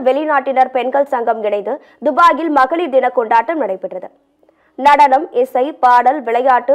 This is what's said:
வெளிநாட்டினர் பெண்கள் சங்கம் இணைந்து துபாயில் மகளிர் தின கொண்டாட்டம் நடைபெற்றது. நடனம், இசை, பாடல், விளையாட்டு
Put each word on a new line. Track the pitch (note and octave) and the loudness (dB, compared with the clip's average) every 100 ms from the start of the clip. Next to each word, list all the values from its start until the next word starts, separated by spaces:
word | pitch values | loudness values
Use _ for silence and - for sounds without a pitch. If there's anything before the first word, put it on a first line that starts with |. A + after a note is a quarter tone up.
| B3+ | 0
வெளிநாட்டினர் | C4 D#4 C#4+ C4+ C4 B3+ B3+ | 0 0 -2 -2 0 0 -2
பெண்கள் | A#3+ C#4 C#4+ | -2 -2 -2
சங்கம் | B3 A#3 A3+ G#3 | -2 -4 -4 -4
இணைந்து | G#3 G3+ C#4+ - _ C4+ | -4 -4 -8 -12 _ -4
துபாயில் | C4 E4+ D4 E4 C#4+ | 2 2 2 0 0
மகளிர் | C4 E4+ E4+ | 0 0 -2
தின | C4 C4 C4 | 0 0 -2
கொண்டாட்டம் | A3 A#3 D#4 E4 | 0 0 0 -4
நடைபெற்றது. | A3 F#3+ F#3 F#3 F#3 _ _ _ _ _ _ - | -4 -6 -10 -12 -16 _ _ _ _ _ _ -2
நடனம், | C#4 C#4+ C#4+ C4 E4+ A#3+ | 2 4 4 2 0 -2
இசை, | B3+ B3+ C#4 D4+ | -2 -2 -4 0
பாடல், | B3 B3 B3 D4+ A3+ | 2 4 2 0 -2
விளையாட்டு | A#3 C4 B3 B3 | -2 2 2 2